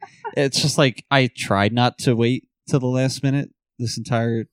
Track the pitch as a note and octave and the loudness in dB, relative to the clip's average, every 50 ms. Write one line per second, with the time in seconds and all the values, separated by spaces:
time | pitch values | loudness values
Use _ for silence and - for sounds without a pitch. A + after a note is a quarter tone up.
0 | - - - _ - A4+ - C#3+ C#3+ C3+ - - - D3 - - D3+ B2+ - - | -20 -20 -20 _ -14 -8 -4 -2 -2 0 0 0 -2 0 2 2 2 2 0 -4
1 | - _ C#3 C#3 C3 A#2+ - - - - G2+ G2 G2+ G#2+ A2+ A#2+ B2 B2 - - | -6 _ 2 2 2 0 -2 -6 -4 0 2 2 2 2 4 2 2 2 0 0
2 | - C3+ A#2+ A2 A#2 A#2 C3 - - _ _ _ _ - - C#3 B2+ B2+ B2+ B2+ | 0 0 2 2 2 0 0 -2 -6 _ _ _ _ -2 -2 0 0 0 0 0
3 | C3 C3 - - - C3+ C3+ C#3+ C#3 - _ _ _ _ _ - B2 A2+ - - | 0 0 -2 -2 -2 -2 0 -2 -4 -6 _ _ _ _ _ -8 -8 -6 -6 -8
4 | A#2+ - B2+ A2+ A#2 A#2 A2+ A2+ G#2+ - | -6 -4 -2 -2 0 0 -2 -4 -4 -8